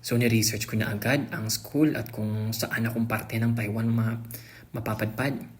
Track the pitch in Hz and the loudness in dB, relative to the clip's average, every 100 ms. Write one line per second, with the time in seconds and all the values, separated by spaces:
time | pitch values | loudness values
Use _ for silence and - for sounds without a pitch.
0 | - 120 120 113 107 107 - 110 - 104 | 2 2 4 4 4 0 -2 -2 0 -2
1 | 113 143 - - 110 - - 143 156 - | 2 0 0 -4 -4 -4 -2 4 4 2
2 | 110 - 107 110 110 117 - - 113 113 | -6 -4 -2 -2 -2 -2 -2 0 0 0
3 | 113 110 - 113 117 117 104 110 117 117 | 0 0 -2 0 2 2 0 0 2 2
4 | 113 117 - 117 - - - 117 113 110 | 2 0 -8 -14 -14 -20 -12 -6 -4 -2
5 | 107 - 135 139 - - | -2 -2 -2 -2 -8 -18